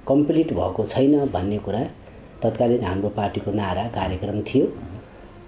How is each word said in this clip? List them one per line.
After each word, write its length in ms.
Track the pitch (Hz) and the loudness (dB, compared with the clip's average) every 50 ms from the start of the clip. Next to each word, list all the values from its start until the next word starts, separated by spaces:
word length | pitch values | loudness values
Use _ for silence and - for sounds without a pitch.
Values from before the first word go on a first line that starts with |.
| - | -2
कम्प्लिट 460 | - 135 147 147 147 156 160 160 - - | 2 4 4 4 4 4 2 2 2 0
भएको 320 | 87 87 95 90 - 107 | 0 -2 -2 -2 -2 -2
छैन 400 | - - - 135 139 147 143 139 | 0 2 4 4 6 6 4 2
भन्ने 320 | 123 - 90 90 101 104 | 0 -2 -2 -2 -2 -2
कुरा 260 | 104 - 98 95 110 151 - - - - - - - - - - - - | -4 -4 -4 -4 -2 -4 -6 -8 -14 -20 -20 -20 -20 -20 -20 -8 -2 -2
तत्कालीन 400 | 113 110 - 123 117 120 120 104 | -2 2 2 2 2 4 2 0
हाम्रो 260 | 90 92 98 101 104 | -2 -2 -2 -2 -2
पार्टीको 420 | - 110 101 98 - 107 - 104 | -2 -2 -4 -2 -4 -4 -4 -2
नारा 320 | 98 107 101 92 92 - - | -2 0 0 0 -2 -2 -4
कार्यक्रम 580 | 233 - - 95 90 90 87 98 101 101 104 | -4 -4 -4 -2 -2 -2 -4 -4 -4 -4 -4
थियो। 260 | - - - 135 147 - - - - - - - - - - - - - - - - | -4 0 2 2 2 2 -2 -8 -12 -14 -14 -16 -16 -18 -20 -20 -20 -20 -20 -20 -16